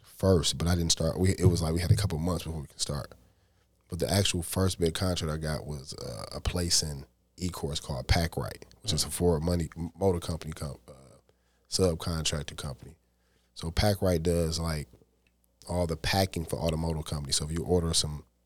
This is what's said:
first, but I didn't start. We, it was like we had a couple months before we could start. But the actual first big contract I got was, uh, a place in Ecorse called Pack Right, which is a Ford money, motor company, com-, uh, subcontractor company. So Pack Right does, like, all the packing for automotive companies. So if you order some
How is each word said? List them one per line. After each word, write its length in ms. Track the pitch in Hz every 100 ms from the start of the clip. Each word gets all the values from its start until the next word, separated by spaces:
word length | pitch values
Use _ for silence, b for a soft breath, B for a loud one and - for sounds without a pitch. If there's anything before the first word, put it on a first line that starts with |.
first, 560 | - - 95 90 71 67
but 100 | 80
I 60 |
didn't 180 | 87 82
start. 260 | - 80 -
We, 120 | 92
it 160 | - 90
was 160 | 85
like 100 | 82
we 80 | 82
had 100 | 87
a 60 | -
couple 220 | 98 78
months 260 | 87 82
before 160 | 80 80
we 60 | 69
could 140 | -
start. 320 | - 73 - - _ _ _ _ _ _ _
But 100 | 82
the 120 | 64
actual 320 | 95 98 90
first 360 | 82 - 95 -
big 140 | 82
contract 380 | - 92 87 80
I 40 | 78
got 300 | 78 76 73
was, 280 | 76 76
uh, 300 | - 64 55 - -
a 40 |
place 420 | - 90 87 -
in 220 | 80 69 67 _ _ -
Ecorse 420 | 87 - 76 76
called 240 | - 65 62
Pack 300 | 87 82 -
Right, 280 | - - - -
which 100 | 107
is 120 | 76
a 60 | 76
Ford 320 | - 87 80
money, 260 | 82 87 80 82 82 -
motor 220 | 98 87
company, 320 | - 80 78
com-, 260 | 78 78 - -
uh, 40 | 67 67 - _ _ _ _ _
subcontractor 840 | - 92 82 - 82 73 76 71 78
company. 400 | 73 65 67 - _ _ _ _ _
So 160 | - 82
Pack 300 | - 107 98
Right 200 | 95 87
does, 360 | 82 85 82 82
like, 300 | 80 76 71 - _ _ _ _ _ _ -
all 180 | 90 87
the 100 | 78
packing 480 | - 98 92 85
for 120 | 80 -
automotive 480 | 82 80 82 78
companies. 320 | - 78 69 -
So 80 |
if 80 | 76
you 120 | 82
order 300 | - 90 82
some 300 | 78 78 73 - _